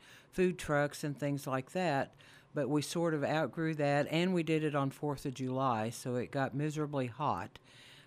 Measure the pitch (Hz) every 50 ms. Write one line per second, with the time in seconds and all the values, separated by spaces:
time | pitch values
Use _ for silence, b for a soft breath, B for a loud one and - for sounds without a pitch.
0 | B B B B B B - 185 185 185 175 180 - - 147 143 147 143 - -
1 | - 147 139 - 147 143 143 139 - 139 131 131 131 - - 185 185 165 139 135
2 | - - - B B B B B B B - 151 135 117 151 151 135 - - 175
3 | 170 170 156 147 139 110 147 156 156 113 - 170 160 160 160 147 143 143 143 143
4 | 139 - 151 165 175 190 185 170 160 160 160 156 156 151 143 143 139 135 - -
5 | 151 147 139 123 - 143 131 135 131 127 127 131 135 131 117 110 110 117 123 -
6 | - 135 123 127 107 - - 139 135 - - 139 147 156 147 156 151 143 147 135
7 | 127 120 110 - 151 131 104 87 98 110 - - B B B B B B B B
8 | B